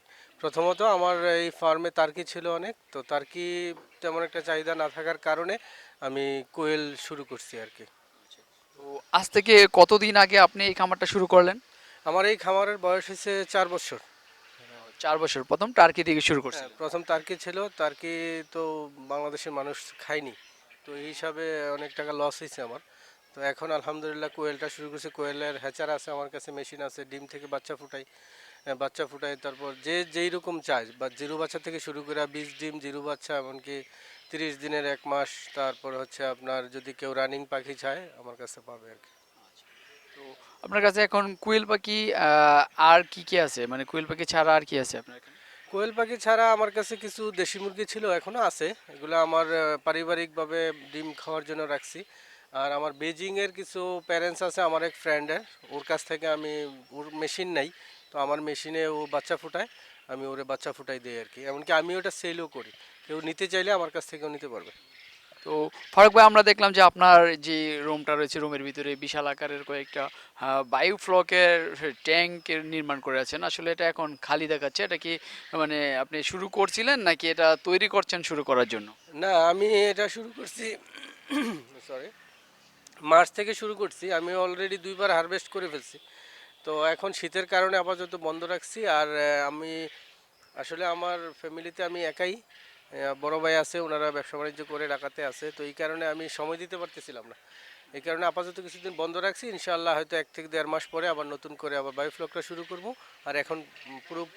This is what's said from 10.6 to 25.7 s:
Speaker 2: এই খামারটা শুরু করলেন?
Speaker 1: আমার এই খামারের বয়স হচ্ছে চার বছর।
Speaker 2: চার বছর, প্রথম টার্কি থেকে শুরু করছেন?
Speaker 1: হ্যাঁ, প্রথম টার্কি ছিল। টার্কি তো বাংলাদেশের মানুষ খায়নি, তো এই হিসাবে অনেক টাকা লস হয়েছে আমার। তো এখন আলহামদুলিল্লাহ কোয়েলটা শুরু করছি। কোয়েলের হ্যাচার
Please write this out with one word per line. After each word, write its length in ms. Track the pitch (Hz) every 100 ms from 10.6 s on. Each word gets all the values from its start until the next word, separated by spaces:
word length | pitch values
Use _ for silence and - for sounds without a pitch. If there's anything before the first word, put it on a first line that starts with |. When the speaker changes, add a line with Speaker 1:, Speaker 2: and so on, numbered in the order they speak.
| 196
Speaker 2:
এই 80 |
খামারটা 320 | 185 185 185 180
শুরু 200 | 202 185
করলেন? 340 | 185 180 214 _ - - - 160
Speaker 1:
আমার 200 | 175 202
এই 120 | 214
খামারের 400 | 180 190 202 208
বয়স 320 | 180 185 185
হচ্ছে 360 | 190 208 196 185
চার 220 | 196 185
বছর। 300 | 175 - 120 - _ _ - - - - - - -
Speaker 2:
চার 180 | 156 156
বছর, 260 | 156 139
প্রথম 280 | 127 151 214
টার্কি 320 | 247 170 165
থেকে 180 | 165 156
শুরু 200 | 147 147
করছেন? 200 | 127 143
Speaker 1:
হ্যাঁ, 160 | 131 110
প্রথম 260 | 156 170
টার্কি 320 | 170 165 156 180
ছিল। 320 | 180 180 202 -
টার্কি 680 | 151 143 170 165 165 165 151
তো 380 | 165 160 156 147 143
বাংলাদেশের 540 | 131 143 147 147 160
মানুষ 260 | 143 139 147 - -
খায়নি, 320 | - 151 139 107 - _ _ _ -
তো 100 | 143
এই 120 | 147
হিসাবে 640 | 151 160 156 160 156 147
অনেক 260 | 143 147 -
টাকা 180 | 147
লস 260 | 147 147 -
হয়েছে 220 | 156 -
আমার। 180 | 120 123 _ _ - _ _ -
তো 60 |
এখন 300 | 139 135 160
আলহামদুলিল্লাহ 580 | 151 151 156 156 151 151 156
কোয়েলটা 340 | 151 143 151
শুরু 200 | - 147
করছি। 200 | 147 160
কোয়েলের 480 | - 143 143 147 139
হ্যাচার 320 | 135